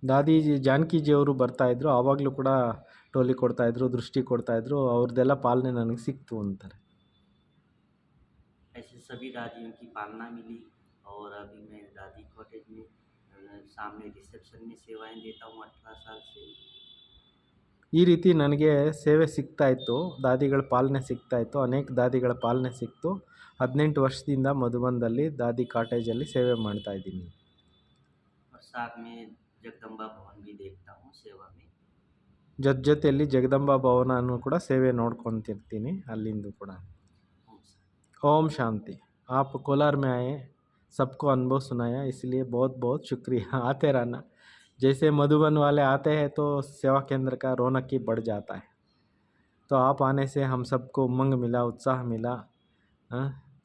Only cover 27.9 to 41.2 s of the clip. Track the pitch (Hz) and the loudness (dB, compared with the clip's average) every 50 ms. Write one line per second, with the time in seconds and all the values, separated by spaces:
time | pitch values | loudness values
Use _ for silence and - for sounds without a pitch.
27.9 | _ _ _ _ _ _ _ _ _ _ _ _ 127 120 _ _ _ 123 120 117 | _ _ _ _ _ _ _ _ _ _ _ _ _ -20 _ _ _ -10 -10 -10
28.9 | 113 117 117 117 117 117 113 107 107 _ _ _ _ _ 107 113 110 _ - 110 | -10 -14 -16 -16 -16 -18 -18 -20 -20 _ _ _ _ _ _ -20 -20 _ -20 -20
29.9 | 107 107 110 110 107 107 98 95 101 104 98 101 104 98 98 95 92 - _ 98 | -16 -14 -14 -14 -14 -18 -20 -20 -20 -20 -20 -20 -20 -18 -18 -20 -20 -20 _ -20
30.9 | 98 95 _ 90 _ _ _ 110 101 95 95 92 92 _ 92 _ _ _ _ _ | -20 _ _ -20 _ _ _ -20 -20 -20 -20 -20 -20 _ _ _ _ _ _ _
31.9 | _ _ _ _ _ _ _ _ _ _ _ _ _ - 135 139 139 131 127 143 | _ _ _ _ _ _ _ _ _ _ _ _ _ -2 0 0 0 2 2 2
32.9 | 151 151 147 151 139 139 151 147 131 131 123 127 135 139 139 143 139 135 123 131 | 2 4 4 2 2 2 0 2 2 2 2 4 2 2 2 2 2 2 4 4
33.9 | 123 127 127 131 127 123 123 127 123 120 - 135 147 170 - - 135 131 131 131 | 4 4 2 2 0 0 0 -2 -2 -4 -2 -2 -2 -2 0 0 2 2 4 2
34.9 | 127 120 117 117 117 - - 117 113 110 107 - 104 98 - _ - 107 107 131 | 2 2 0 -2 -2 -6 -8 -6 -6 -6 -6 -8 -10 -12 -10 _ -10 -8 -6 -6
35.9 | 175 147 147 131 110 110 107 110 107 107 101 101 104 _ 101 98 95 90 90 - | -6 -8 -8 -10 -8 -8 -6 -6 -6 -6 -8 -10 -14 _ -16 -16 -16 -18 -18 -20
36.9 | - _ _ _ _ _ _ _ _ _ _ _ - _ _ _ _ _ _ _ | -20 _ _ _ _ _ _ _ _ _ _ _ -20 _ _ _ _ _ _ _
37.9 | _ _ _ _ _ - - 147 147 156 160 156 147 - 131 113 110 107 - - | _ _ _ _ _ -2 2 4 4 4 4 2 0 -2 -2 -2 -2 -4 -8 -10
38.9 | 131 - _ _ _ _ _ - 127 131 139 135 - 131 - - 139 139 147 147 | -18 -20 _ _ _ _ _ -4 -2 -2 -2 -2 -4 -10 -4 -2 0 2 2 2
39.9 | 139 139 139 131 127 123 123 127 139 147 131 - _ _ _ _ _ _ _ _ | 2 2 0 -2 -2 -2 -2 -4 -6 -8 -10 -16 _ _ _ _ _ _ _ _
40.9 | _ - 135 127 - - | _ -4 -4 -4 -4 -4